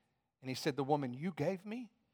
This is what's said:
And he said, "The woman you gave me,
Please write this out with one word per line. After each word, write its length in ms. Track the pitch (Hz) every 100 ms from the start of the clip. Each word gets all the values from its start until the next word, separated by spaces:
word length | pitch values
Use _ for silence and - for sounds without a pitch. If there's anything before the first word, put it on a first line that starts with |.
| _ _ _ _
And 100 | 131
he 40 |
said, 220 | 123 165 135
"The 80 |
woman 300 | 135 147 131
you 180 | 123 175
gave 320 | 165 147 190
me, 260 | 208 233 233 _ _